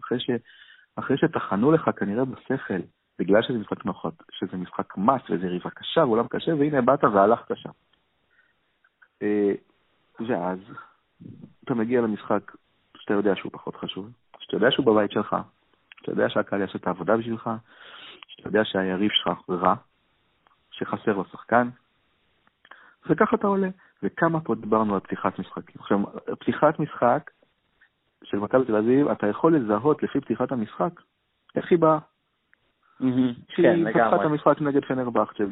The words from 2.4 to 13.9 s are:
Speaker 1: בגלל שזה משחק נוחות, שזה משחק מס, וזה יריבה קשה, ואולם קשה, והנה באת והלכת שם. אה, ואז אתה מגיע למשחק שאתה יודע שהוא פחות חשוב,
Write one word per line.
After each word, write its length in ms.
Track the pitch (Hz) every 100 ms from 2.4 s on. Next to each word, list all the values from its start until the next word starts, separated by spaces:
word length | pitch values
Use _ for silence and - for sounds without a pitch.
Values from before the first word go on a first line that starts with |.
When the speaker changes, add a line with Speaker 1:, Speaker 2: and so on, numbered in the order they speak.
| - 131 - 92 - _ _ -
Speaker 1:
בגלל 240 | 92 107
שזה 160 | 113 117
משחק 260 | 98 -
נוחות, 380 | 98 - 82 - -
שזה 260 | - 92 92
משחק 400 | 90 - - 95
מס, 260 | 107 131 -
וזה 160 | 87 90
יריבה 240 | 90 82
קשה, 360 | - - 165 139
ואולם 220 | 110 113
קשה, 260 | - -
והנה 280 | 151 151 139
באת 220 | 123 139
והלכת 520 | 135 101 101 117 - 117
שם. 140 | - - _ _ _ _ _ _ _ _ _ _ _ _ _ -
אה, 300 | 104 104 101 - _ _ _ _ _ - 113
ואז 300 | 95 90 92 104 143 - _ _ _ - - - _
אתה 100 | -
מגיע 260 | 117 113 127
למשחק 520 | 113 101 - 104 - - _ _ _ -
שאתה 180 | -
יודע 220 | 101 101 90
שהוא 160 | -
פחות 240 | - - -
חשוב, 340 | 92